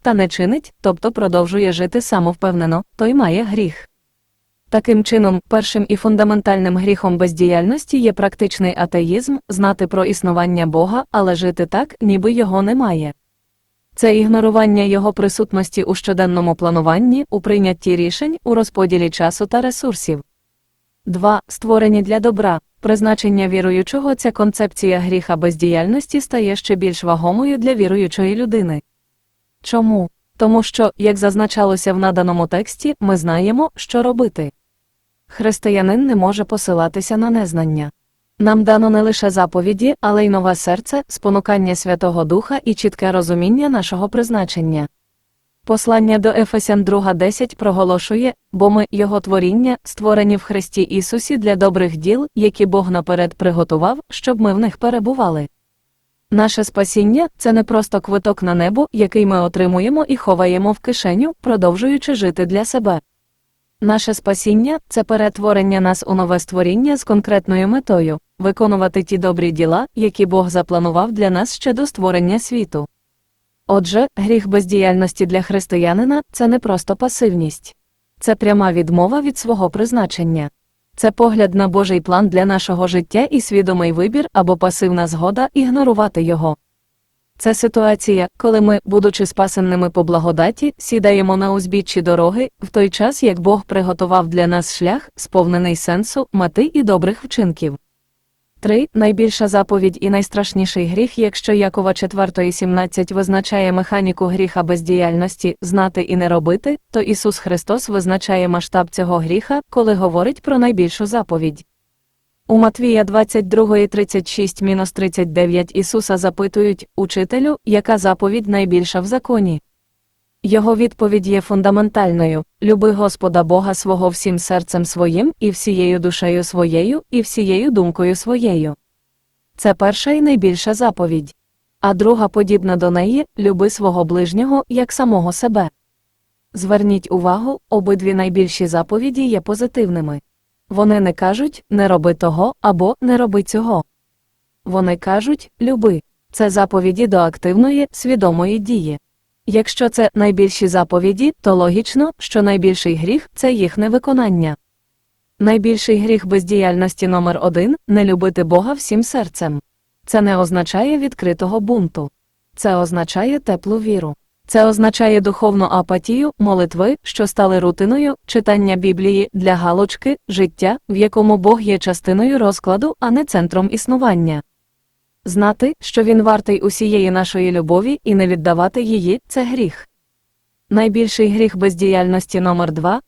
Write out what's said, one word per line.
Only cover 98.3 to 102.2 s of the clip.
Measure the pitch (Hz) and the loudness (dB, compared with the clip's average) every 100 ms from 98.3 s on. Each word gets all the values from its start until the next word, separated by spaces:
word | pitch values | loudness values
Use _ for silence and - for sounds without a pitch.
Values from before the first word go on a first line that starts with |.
| _ _ _ | _ _ _
Три. | 208 214 294 | 0 0 0
Найбільша | 220 214 202 220 - 208 | 0 2 2 0 0 0
заповідь | 196 196 202 190 165 | 0 0 0 0 0
і | 196 | -2
найстрашніший | 196 196 202 202 190 190 - 170 | 0 -2 -4 -4 -2 -2 -2 -2
гріх. | 185 247 - | -2 -2 0
Якщо | 214 - - | -2 -2 -2
Якова | 208 196 185 190 | 0 0 0 -2
четвертої | 185 185 196 | -2 -4 -2